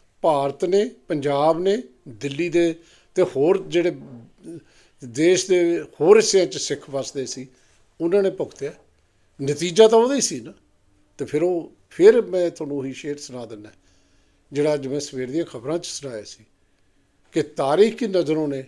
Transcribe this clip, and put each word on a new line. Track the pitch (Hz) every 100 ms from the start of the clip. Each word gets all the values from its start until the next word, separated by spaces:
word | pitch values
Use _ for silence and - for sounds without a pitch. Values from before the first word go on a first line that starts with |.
| _ _
ਭਾਰਤ | 165 139 139 139 180
ਨੇ, | 196 240 - -
ਪੰਜਾਬ | 151 143 143 156 165
ਨੇ, | 190 226 - _ 143
ਦਿੱਲੀ | 107 143 139 175
ਦੇ | 170 170 160 - _ _ 185
ਤੇ |
ਹੋਰ | 180 135 156 196 151
ਜਿਹੜੇ | 170 170 139 139 120 120 _ - 170 - _ _ _ 127
ਦੇਸ਼ | 139 170 180 190
ਦੇ | 180 170 165 143 -
ਹੋਰ | 160 220
ਹਿੱਸਿਆਂ | - 190 156
'ਚ | 147
ਸਿੱਖ | - 139 -
ਵਸਦੇ | 135 - 139 123
ਸੀ, | 131 131 _ _ _ _ -
ਉਹਨਾਂ | 170 202
ਨੇ | 190
ਭੁਗਤਿਆ। | 180 135 - 143 - _ _ _ _ _ -
ਨਤੀਜਾ | 139 147 175 170 220
ਤਾਂ | 226
ਉਹਦਾ | 247 277
ਹੀ |
ਸੀ | - 131
ਨਾ। | 120 - _ _ _ _ _ -
ਤੇ | 131
ਫਿਰ | 147
ਉਹ, | 180 170 165 - _
ਫਿਰ | - 196 233
ਮੈਂ | 180 180 175
ਤੁਹਾਨੂੰ | 170 147 143
ਉਹੀ | 135
ਸ਼ੇਰ | 131 151 143
ਸੁਣਾ | - 123 110
ਦਿੰਦਾ, | 107 104 _ _ _ _ _ _ _ _
ਜਿਹੜਾ | 139 151
ਅੱਜ | 147 131
ਮੈਂ | 143
ਸਵੇਰ | - 131 127
ਦੀਆਂ | 156 165
ਖਬਰਾਂ | 123 131 165
'ਚ | -
ਸੁਣਾਇਆ | - 139 110
ਸੀ | 101 - _ _ _ _ _ _ _ _ _
ਕਿ | 160
"ਤਾਰੀਖ | 147 - 139 160 220 -
ਕੀ | 220
ਨਜ਼ਰੋਂ | 185 147 156 147
ਨੇ | 135